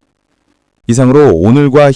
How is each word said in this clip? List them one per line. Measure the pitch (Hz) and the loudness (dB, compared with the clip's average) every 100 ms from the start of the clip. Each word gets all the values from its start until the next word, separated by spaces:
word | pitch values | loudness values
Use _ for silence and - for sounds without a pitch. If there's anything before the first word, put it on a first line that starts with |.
| _ _ _ _ _ _ _ _ - | _ _ _ _ _ _ _ _ -8
이상으로 | 120 127 139 143 | -2 0 2 2
오늘과 | 82 95 131 143 131 143 | 0 0 0 0 0 0